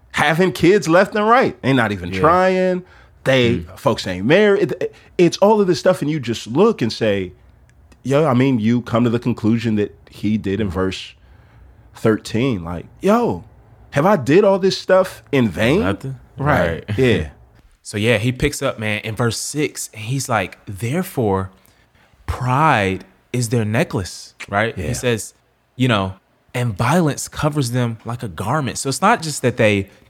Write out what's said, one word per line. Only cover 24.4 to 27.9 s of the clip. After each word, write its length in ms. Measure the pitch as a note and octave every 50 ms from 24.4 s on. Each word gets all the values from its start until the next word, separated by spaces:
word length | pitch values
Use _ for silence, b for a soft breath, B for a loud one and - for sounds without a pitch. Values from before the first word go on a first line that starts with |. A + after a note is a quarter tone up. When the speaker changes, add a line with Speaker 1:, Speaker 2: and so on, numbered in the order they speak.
| - -
Speaker 2:
right? 280 | G2 G2+ A2 A#2 -
Speaker 1:
Yeah. 100 | - D#2+
Speaker 2:
He 60 | D2 -
says, 400 | - - B2 A#2 G2+ - - - _ _ _ _ _ _ _ _
you 120 | - B2 B2+
know, 240 | A2+ G2+ F#2+ F#2+ F#2+ - _ _ _ _ _ _ -
"and 240 | B2 A#2+ A#2+ G2
violence 500 | - B2 A#2+ D3+ F#3 E3 D3 C3 - -
covers 440 | - - - D3 D3+ D3 D3+ C3+ A2+
them 260 | A#2+ B2+ B2 A#2